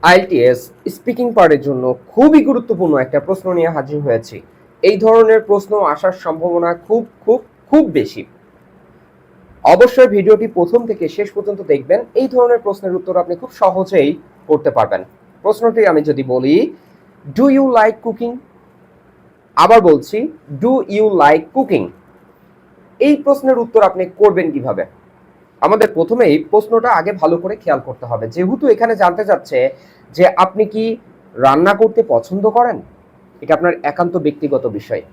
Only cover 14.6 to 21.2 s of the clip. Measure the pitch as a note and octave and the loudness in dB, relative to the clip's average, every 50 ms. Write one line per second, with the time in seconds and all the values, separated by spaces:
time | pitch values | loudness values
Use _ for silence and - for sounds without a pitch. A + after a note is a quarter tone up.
14.6 | D3+ D3+ A#2+ A#2+ A2 F#2+ G2 F2+ F#2 - _ _ _ _ _ _ _ G3 G#3+ G#3 | 0 -2 0 0 -2 0 -2 -8 -8 -10 _ _ _ _ _ _ _ -4 -4 0
15.6 | A3+ A#3 A3 A3+ A3 G3 E3 D#3 D3+ D3 C#3+ B2+ C3+ C3 B2+ B2+ B2+ C3+ D3 F#3 | -2 -2 0 2 2 2 2 0 0 -2 -4 -4 -4 -4 -4 -2 0 2 2 2
16.6 | B3+ - - - _ _ _ _ _ _ _ _ _ D3 C3+ - B3 C#4 C4+ C4+ | 0 -2 -6 -14 _ _ _ _ _ _ _ _ _ -14 -4 0 0 2 2 2
17.6 | C4+ C4+ B3 A#3 G#3+ A3 A3 A3 - A#3 A3+ A3 A#3+ A#3 A#3+ B3+ - _ _ _ | 0 2 2 2 2 2 0 -4 -8 -10 -8 -8 -8 -10 -10 -12 -18 _ _ _
18.6 | _ _ _ _ _ _ _ _ _ _ _ _ _ _ _ _ _ _ _ - | _ _ _ _ _ _ _ _ _ _ _ _ _ _ _ _ _ _ _ 0
19.6 | D#3+ F3+ A3 A#3 F#3 F3+ D#3 C#3+ - - - G#3+ B3 D#4+ - - _ _ D3 C3+ | 4 6 6 6 6 6 2 2 0 -6 -8 -6 -6 -6 -10 -14 _ _ -12 -6
20.6 | D#3+ A#3 C4 C4 F#3+ - G3 G#3 G#3+ G#3+ G3+ F3 | -2 -2 0 -2 -2 -4 -2 0 0 0 2 4